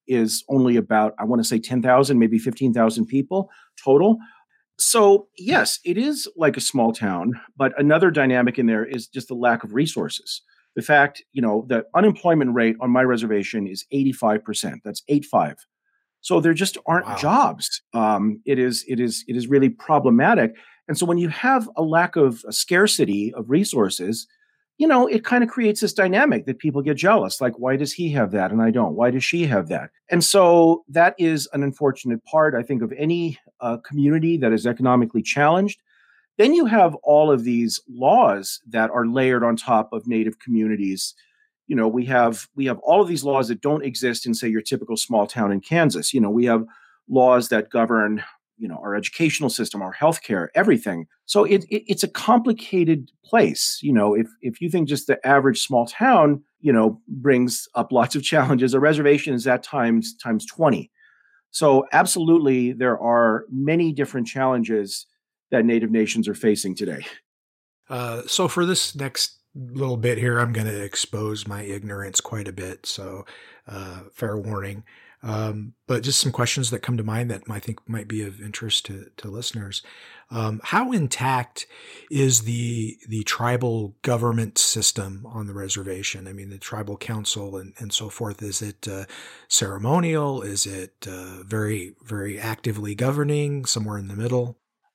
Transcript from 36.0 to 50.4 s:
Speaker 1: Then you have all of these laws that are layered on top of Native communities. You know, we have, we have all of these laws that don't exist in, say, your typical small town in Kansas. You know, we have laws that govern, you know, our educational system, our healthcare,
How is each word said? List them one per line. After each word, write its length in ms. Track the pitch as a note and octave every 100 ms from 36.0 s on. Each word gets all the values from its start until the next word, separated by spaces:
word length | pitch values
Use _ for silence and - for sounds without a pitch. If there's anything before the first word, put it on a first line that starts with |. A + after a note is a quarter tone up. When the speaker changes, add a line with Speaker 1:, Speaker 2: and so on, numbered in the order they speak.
| _ _ _ -
Speaker 1:
Then 160 | A#3
you 120 | E4+ B3
have 300 | A3+ F3 C#3
all 260 | D3 D3 D3+
of 140 | C3+
these 380 | A#2+ A#2+ A2+ - _
laws 720 | A#2+ C3+ A#3 D3+ G2 F#2+ - A2+
that 200 | A2+ A2+
are 140 | B2 A#2
layered 380 | C3 B2+ B2
on 140 | A#2 A2+
top 340 | - A2 A2
of 160 | A2+ A#2+
Native 320 | A2+ A2 -
communities. 760 | - A2+ A2 G#2+ G2 F#2+ - - _ _ _ _ -
You 80 | C3+
know, 140 | A2
we 160 | A#2+ B2
have, 420 | B2 A#2 A2 - -
we 100 | C3+
have 140 | A2
all 220 | - F#3
of 80 | F3+
these 160 | D#3+ C#3
laws 240 | C3+ A#2+
that 120 | A2
don't 220 | C#3+ D3+
exist 420 | C#3 B2 B2+ A#2 B2
in, 80 |
say, 140 | A2+ A#2
your 140 | A2
typical 340 | - C3 A2+ A2
small 320 | - A2 G#2
town 240 | B2 G2+
in 80 | G2
Kansas. 540 | - E3 D3 A2 -
You 80 | C3+
know, 80 | G#2
we 160 | A2+ A#2+
have 200 | A2+ A2+ - _ _ -
laws 400 | C3 B2+ B2 A#2
that 200 | A2 G#2+
govern, 540 | A#2+ A2+ A2+ G#2 G#2+ - _ _ -
you 100 | G#2+
know, 80 | D#2+
our 180 | G#2 G2+
educational 540 | - - E3 - C3
system, 320 | - G#2+ G2+
our 120 | F#2+
healthcare, 540 | - D#3 D#3+ - G2